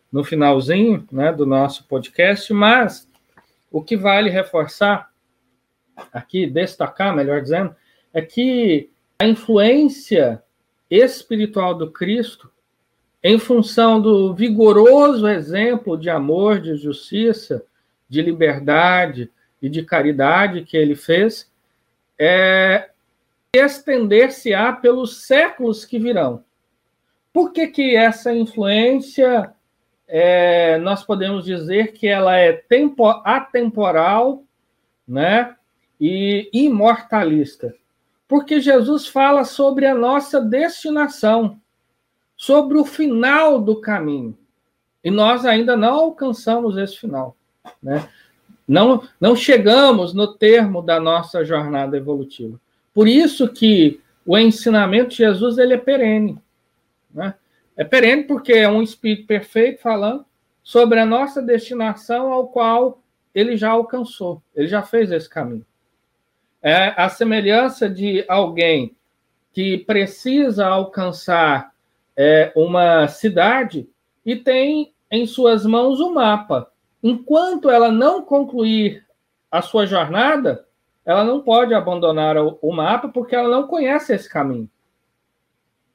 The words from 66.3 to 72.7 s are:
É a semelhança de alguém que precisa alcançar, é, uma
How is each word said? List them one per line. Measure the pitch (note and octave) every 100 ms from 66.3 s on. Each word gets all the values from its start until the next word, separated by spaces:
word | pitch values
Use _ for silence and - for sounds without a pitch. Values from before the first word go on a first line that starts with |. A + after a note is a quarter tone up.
| _ _ _
É | D3 E3+ F#3+ -
a | F#3+
semelhança | - A3+ G#3+ G3+ A3 C4 C4 G#3
de | F#3 G3+ F#3+ G3
alguém | F#3+ F3 E3+ E3+ D#3 A#2 _ _ _ _ _ _
que | - F#3+ F#3
precisa | - G#3 G3 - B3+ C#4 C4+ G3+ F#3+
alcançar, | F#3+ F#3+ - F#3 E3 - E3+ D#3 C#3 - _ _ _ _ -
é, | D3 D#3 D#3 D#3+
uma | E3+